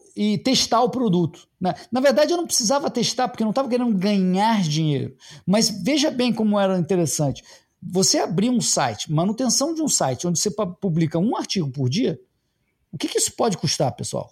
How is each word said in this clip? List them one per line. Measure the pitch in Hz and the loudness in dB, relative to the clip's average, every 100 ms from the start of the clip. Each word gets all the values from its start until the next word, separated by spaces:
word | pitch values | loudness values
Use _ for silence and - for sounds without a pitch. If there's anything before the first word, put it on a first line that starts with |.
| - - | -12 -2
e | 208 202 | 0 0
testar | 262 262 - 226 | 2 2 2 2
o | 240 | 2
produto, | 247 233 175 165 - - - | 2 0 2 0 -4 -20 -6
né? | 180 - - | -4 -4 -6
Na | 247 | 0
verdade, | 277 247 294 | 2 4 4
eu | 349 | 2
não | 330 | -2
precisava | - 214 277 277 | -2 0 0 0
testar, | 240 214 - 247 | -2 -2 0 -4
porque | - | -2
eu | 220 | -2
não | |
tava | 269 269 | -2 0
querendo | 247 247 190 | 0 0 0
ganhar | 202 202 185 185 220 220 | 2 2 2 2 2 2
dinheiro. | 165 151 160 135 120 - - - | 2 0 0 0 -4 -10 -20 -10
Mas | - 208 214 | 0 2 2
veja | 202 180 294 294 | -2 0 2 2
bem | 247 247 | 0 0
como | 226 214 202 | 0 0 2
era | 196 185 | 2 2
interessante. | 160 185 165 - 143 - - - _ _ | 0 0 0 0 -2 -4 -10 -20 _ _
Você | 180 180 190 302 | -6 0 2 2
abrir | - 165 233 | 0 0 2
um | 240 | 0
site, | 143 175 131 107 - | 0 0 0 -2 -4
manutenção | 151 190 220 254 - 285 | 0 0 0 0 2 0
de | 320 | 0
um | 302 | -2
site, | - 147 127 175 | 0 0 -2 -2
onde | 165 | -2
você | 208 | -2
pa-, | 202 196 | -2 -6
publica | - 202 160 160 165 | -4 -2 0 0 0
um | 214 392 | -2 -2
artigo | - 208 143 | -4 -4 -4
por | 143 123 | -2 -2
dia, | 165 262 - _ _ _ _ _ _ _ | 0 -2 -4 _ _ _ _ _ _ _
o | 156 | -8
que | 320 | -4
que | 453 | -2
isso | - | -2
pode | - 240 175 | 0 -2 0
custar, | 160 - 135 - | -2 0 -2 -4
pessoal? | 123 - - | -8 -8 -10